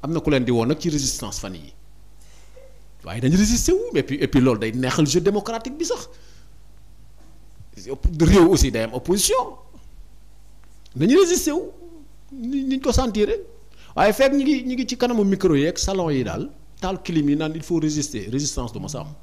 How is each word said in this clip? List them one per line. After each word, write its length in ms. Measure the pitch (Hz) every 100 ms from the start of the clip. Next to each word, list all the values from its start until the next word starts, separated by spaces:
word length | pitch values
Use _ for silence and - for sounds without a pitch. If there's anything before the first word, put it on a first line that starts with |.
Am 100 | 139
na 60 | 165
ku 100 | 156
leen 140 | 139
di 80 | 120
woon 140 | 120 117
nag 100 | 151
ci 100 | 175
résistance 500 | 151 131 - 107 -
fan 140 | 98
yi, 200 | 87 73 - - - - - - - - - - - - - -
waaye 160 | 104
dañu 140 | 131 180
résister 340 | 214 233 -
wu, 240 | 370 480 156
et 60 |
puis, 140 | 127 139
et 80 | 131
puis 140 | 139
loolu 180 | 127 113
day 120 | 110
neexal 320 | 117 127 127 151
jeu 140 | 160
démocratique 560 | 170 202 202 226 240 294
bi 80 | 339
sax. 240 | 494 - - - - - - - - - - - - - - - - - - 95 135 - 160
Réew 260 | 160 196 170
aussi 220 | 190 135
day 120 | 113
am 100 | 113
opposition, 640 | 123 - 196 - 508 494 - - - - - - - - - - - - - - -
nañu 220 | 165 302
résister 340 | 359 359 -
wu 80 | 302 - - 349 330 285 - -
ni, 320 | 277 233 277
niñ 160 | 269 262
ko 120 | 277
sentir. 380 | 233 254 208 208 427 - - - - - -
Waaye 180 | 202
fekk 200 | 208 269
ñi 100 | 285
ngi, 200 | 277 277
ñi 100 | 247 254
ngi 100 | 254
ci 100 | 247
kanamu 260 | 240 233 196
micro 300 | 196 180 143
yeeg 220 | 151 -
salon 320 | - 190 170
yi 120 | 139
daal, 260 | 110 90 - - - -
taal 220 | 185 190
clim 260 | - 165 143
yi 60 | 147
naan 180 | 156 156
il 80 |
faut 160 | - 170
résister, 500 | 156 151 139 107 98
résistance 400 | 127 143 - 120
du 80 | 104
ma 80 | 95
sa 120 | 127
am. 60 | - -